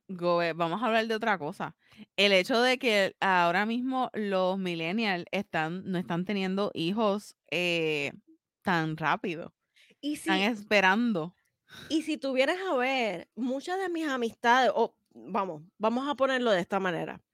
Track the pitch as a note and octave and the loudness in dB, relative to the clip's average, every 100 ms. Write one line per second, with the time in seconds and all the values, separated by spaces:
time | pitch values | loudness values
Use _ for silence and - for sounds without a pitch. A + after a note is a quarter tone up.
0 | - F#3 F3 F3 E3+ D#3+ E3+ F3 A#3 A3+ | -14 -4 2 2 2 0 -2 -2 0 0
1 | A3+ A3 A3 F#3+ D3 G3+ D#3+ - _ - | 0 -2 0 0 -2 -8 -10 -12 _ -20
2 | G#3+ - G3+ G3 F3+ B3 B3+ B3+ C4 G#3 | -10 2 4 6 4 4 4 2 2 2
3 | F#3+ - F#3+ F#3 F3 F3 G#3 A#3 B3+ C4 | 2 0 2 4 4 2 0 -2 -2 -2
4 | B3+ - G#3 F#3+ F#3 F#3+ F#3 E3+ E3 G3+ | -2 -2 -2 0 0 0 -2 -4 -2 -2
5 | A3 F3+ E3+ F#3 G3+ E3 D#3 F3+ F#3 F3+ | 0 -2 -4 -6 -4 -4 -2 -4 -4 -4
6 | F#3 E3+ F#3 G#3 F#3+ F#3+ G#3 - E3 G3+ | -2 -4 -2 -2 -2 0 -2 -2 -2 0
7 | A3 G3+ - - - D#3+ F3 E3+ D#3+ D3+ | 0 0 -6 -20 -6 -2 0 0 0 -2
8 | C#3+ - _ - _ _ - F3 D#3+ D#3 | -4 -8 _ -20 _ _ -2 0 0 -2
9 | D#3 F3+ G3+ D#3 - _ _ _ _ _ | 0 0 -2 -8 -10 _ _ _ _ _
10 | C#4+ D4+ - F#3+ G3+ A3+ G3+ G#3 F#3+ G3+ | -8 -6 0 2 2 -2 0 4 4 4
11 | A#3+ F#3+ E3 - _ _ _ - - D#4 | 2 0 -4 -10 _ _ _ -18 -4 -2
12 | D4+ D4+ C#4 C4 C4+ F4+ F#4+ C4+ B3 C4+ | -2 -4 -2 2 2 0 0 0 0 0
13 | A3+ F3 - - B3 C4 C#4 F#4 F#4+ E4+ | -2 -4 -10 -6 -4 -4 -4 -4 -2 -2
14 | D#4 C4 A#3 - A#3+ B3 B3 - A3+ _ | -2 -2 -4 -2 4 6 4 2 0 _
15 | _ - A2+ G3+ F#3+ D#3 E3+ - G#3+ A#3+ | _ -20 -8 -4 -4 -6 -12 -4 -2 0
16 | C#4 C#4 C4+ C4 A#3+ F#3+ - G3 F#3+ D#3+ | -4 -2 0 2 2 2 2 -2 0 -2
17 | D#3+ - _ | -6 -10 _